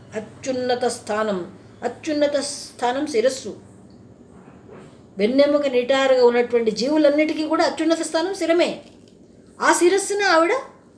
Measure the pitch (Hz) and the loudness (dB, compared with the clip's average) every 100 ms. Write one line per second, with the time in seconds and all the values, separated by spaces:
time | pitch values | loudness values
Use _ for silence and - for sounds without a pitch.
0 | - 214 214 - 269 254 247 247 240 - | -14 -12 -12 -12 -6 -4 -2 -2 -2 -4
1 | - 214 220 185 170 - - - 240 - | -6 -4 -2 -4 -6 -16 -20 -10 -10 -8
2 | 320 294 285 285 269 - - - 247 262 | -6 0 0 0 -4 -10 -14 -6 -4 -2
3 | 302 220 247 262 208 139 - - - - | -2 0 0 -2 -12 -14 -18 -20 -20 -20
4 | - - - - - - - - - - | -20 -20 -20 -20 -20 -20 -20 -20 -20 -20
5 | - 185 214 269 285 294 277 247 247 269 | -20 -2 0 4 4 2 0 -2 0 0
6 | 269 254 240 240 240 240 220 196 254 311 | 2 4 4 4 0 0 0 -2 0 2
7 | 285 294 311 302 302 320 311 - 320 330 | 4 4 0 -2 -2 0 0 0 -2 -2
8 | - 320 359 392 330 339 254 - - - | -2 -4 -4 -4 0 2 0 -4 -14 -20
9 | - - - - - - 262 - 349 381 | -20 -20 -20 -20 -20 -2 2 4 4 2
10 | - 403 392 320 339 523 - - - | -2 -2 2 4 2 0 -6 -20 -20